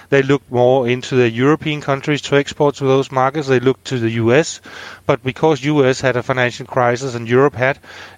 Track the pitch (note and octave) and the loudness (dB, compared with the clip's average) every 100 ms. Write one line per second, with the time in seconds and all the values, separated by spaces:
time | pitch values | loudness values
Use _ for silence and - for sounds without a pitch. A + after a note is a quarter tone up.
0 | - C#3 C3+ C#3+ - B2 B2 C3+ A#2+ B2+ | -2 0 2 -2 0 2 4 4 0 -2
1 | - C3 A#2+ A2+ C3+ D#3 D#3 D3 C3+ C#3 | -2 2 2 2 2 2 -2 -6 -4 -4
2 | D3+ C#3+ - C#3+ C#3+ - D3 - C3+ C3+ | -2 -4 0 0 0 0 -2 0 0 0
3 | C3 C3 C3 D#3 C3+ B2+ B2+ B2 - B2+ | 0 0 0 -2 0 2 2 -2 -4 -4
4 | A2+ A#2 A2+ C3+ E3 - - - - - | -2 0 2 2 2 -6 -18 -18 -18 -12
5 | - C#3 C3 - D#3+ C#3+ C#3 D3+ C3 C3 | -4 -2 -2 0 0 0 0 2 2 2
6 | C3 B2 A#2+ B2+ B2 - B2+ C3 A#2+ B2 | -2 -2 -4 -2 -2 -4 -6 0 0 0
7 | C3+ A#2+ A#2 B2 C#3+ - B2+ - - - | -4 -8 0 4 4 2 -2 -4 -10 -20
8 | - | -20